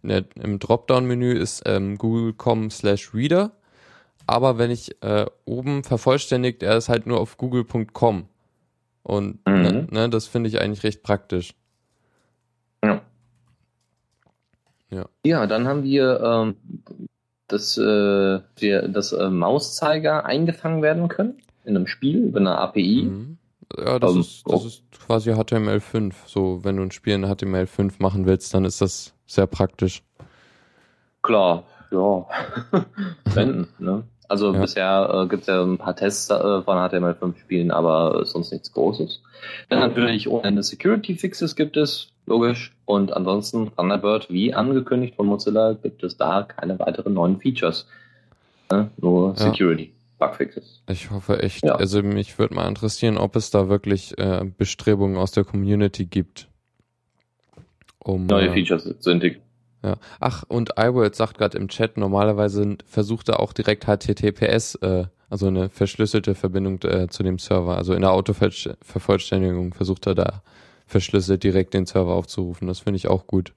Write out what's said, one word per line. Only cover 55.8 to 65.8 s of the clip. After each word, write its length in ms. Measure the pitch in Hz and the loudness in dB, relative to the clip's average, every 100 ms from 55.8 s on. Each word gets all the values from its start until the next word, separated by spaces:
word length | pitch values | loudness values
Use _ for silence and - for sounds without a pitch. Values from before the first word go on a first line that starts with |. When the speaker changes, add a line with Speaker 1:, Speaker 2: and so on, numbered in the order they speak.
| 101 - 87 | 2 0 -4
Speaker 1:
gibt, 420 | 101 90 - - _ _ _ _ _ _ _ _ _ _ - - _ _ _ | -2 -4 -10 -20 _ _ _ _ _ _ _ _ _ _ -20 -20 _ _ _
um, 260 | - 95 92 | -4 -2 2
Speaker 2:
Neue 200 | 101 95 | 4 4
Speaker 1:
äh, 60 | |
Speaker 2:
Features 340 | 90 87 82 90 - | 2 2 0 -2 -4
zu 100 | - | 2
entwickeln. 320 | 87 87 - _ _ _ _ | 4 2 -2 _ _ _ _
Speaker 1:
Ja. 140 | 101 95 - - | -6 -6 -10 -6
Ach, 240 | 131 82 - | -4 -4 -6
und 260 | 117 110 - | -4 -4 0
iWorld 380 | 113 127 107 - | 2 4 2 0
sagt 220 | 113 - | -4 0
grad 160 | 104 | -2
im 140 | 101 98 | -2 -8
Chat, 300 | - 113 - | -4 -4 -2
normalerweise 640 | 101 98 104 104 104 101 | 0 2 2 2 0 0
n-, 140 | 104 101 - | -2 -4 -6
versucht 440 | - 104 113 - | -4 -2 -4 -2
er 100 | - | -2
auch 120 | - | -2
direkt 360 | - - 107 - | -2 -2 -2 0
H 100 | 101 | 0
T 160 | - 101 | 0 -2
T 160 | 104 | -2
P 140 | 101 107 | 0 0
S, 300 | 113 - - | 0 -2 -6
äh, 300 | 95 92 92 _ _ | -2 -2 -2 _ _
also 180 | 101 95 | -2 -2
eine 220 | 92 92 | 0 -4
verschlüsselte 640 | - | -2